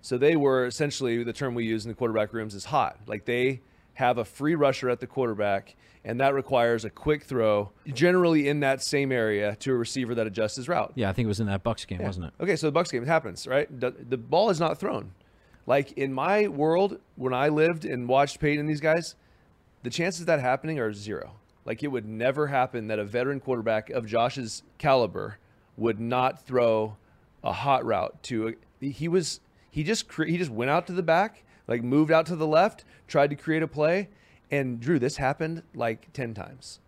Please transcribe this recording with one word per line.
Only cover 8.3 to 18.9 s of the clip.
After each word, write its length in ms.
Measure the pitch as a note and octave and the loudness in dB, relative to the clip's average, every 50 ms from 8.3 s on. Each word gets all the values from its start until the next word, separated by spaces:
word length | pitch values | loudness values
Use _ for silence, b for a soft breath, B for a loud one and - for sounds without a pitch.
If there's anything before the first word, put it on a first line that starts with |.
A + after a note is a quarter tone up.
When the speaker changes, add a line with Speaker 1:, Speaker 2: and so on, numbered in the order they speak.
| E3 D#3 C#3+ C#3+ | 4 4 4 2
Speaker 1:
in 120 | D3 D3+ | 0 2
that 220 | C#3+ C3+ C3 C3 - | 2 0 0 0 -2
same 280 | - - C#3+ C#3 C3+ | -2 0 0 0 2
area, 460 | C3 B2 A2+ G#2+ G#2+ G2+ G#2 G#2 G2+ - | 2 2 2 2 2 0 0 -2 -4 -4
to 120 | - C#3 C3 | -2 0 0
a 20 | |
receiver 400 | B2 A#2 A2+ - C3 B2+ A2+ B2 | 0 0 -2 -2 -4 -4 -2 -2
that 120 | A#2 A2+ | -2 -2
adjusts 300 | A2 G2 G#2+ G#2+ G#2+ - | -4 -2 -2 -2 -2 -2
his 120 | - B2+ B2+ | -6 -4 -2
route. 240 | F3 D3+ A2 - - | -2 -2 -2 -2 -2
Speaker 2:
Yeah, 140 | C3 A2+ F#2+ | -2 -2 0
I 40 | F#2+ | 0
think 100 | - A#2+ | 0 0
it 40 | A2 | 0
was 120 | G#2 G2 | 0 0
in 60 | A2+ | 0
that 180 | G#2 G2 G2 - | -2 -2 -2 -2
Bucs 220 | A#2+ A2 - - | -2 -4 -4 -6
game, 140 | - G2 F2+ | -10 -8 -6
Speaker 1:
Yeah. 60 | - | -4
Speaker 2:
wasn't 200 | - F#2+ F#2 F2 | -6 -4 -6 -8
it? 60 | D2+ - _ | -10 -8 _
Speaker 1:
Okay, 160 | - F#3 F#3+ | -2 -2 -2
so 140 | D3+ D#3 D3+ | 0 0 0
the 80 | C#3+ D#3+ | 2 2
Bucs 120 | F3 E3+ | 0 0
game, 120 | - B2 A#2 | -2 -4 -2
it 60 | C3+ | 0
happens, 380 | E3+ D#3+ D#3+ G#2+ F2 - - | 0 0 0 -2 -12 -12 -8
right? 220 | - B2+ C#3 D3+ - D3 B2+ | 0 0 0 0 0 -6 -4
The, 120 | B2 B2 B2 | -4 -4 -4
the 260 | - - A#2+ B2+ B2 | -6 -8 -6 -6 -6
ball 320 | A2+ A#2+ C#3+ E3+ G#3 A#3 | -4 0 2 2 4 4
is 100 | F#3+ D3+ | 2 2
not 180 | E3+ D#3+ E3 - | 0 -2 -2 -2
thrown. 340 | - G#3 - A2 - G2 F#2 _ b b b b b b b b b | -4 -4 -4 -4 -6 -8 -18 _ b b b b b b b b b
Like, 260 | - B2 C#3+ C#3+ C#3 - | 2 2 2 2 0 -4
in 200 | - C#3 C#3 C3+ | -4 -4 -2 -2
my 360 | C3 C#3 F3 G3 G#3+ G#3+ G3+ | -2 0 2 2 2 2 2
world, 500 | - C#3 D3 D#3 E3 F3 G3 G3+ F#3+ - _ _ _ | 2 0 2 4 4 4 2 2 0 -6 _ _ _
when 160 | - B2+ B2+ B2+ | -6 -4 -2 0
I 160 | B2 C#3 D3 | 2 2 2
lived 380 | D3+ D3+ D#3 E3 F3 D#3+ D#3 | 4 4 4 4 2 0 -4
and 200 | - C#3+ B2 B2 | -6 -6 -6 -2
watched 320 | B2 B2+ C3+ C#3+ C#3 - - | 2 4 4 4 2 0 -2
Peyton 220 | - D3+ D3 D3+ | 0 0 0 0
and 80 | D3 D3+ | 0 -2
these 140 | D3+ D3 D3 | -4 0 2
guys, 320 | D#3 | 2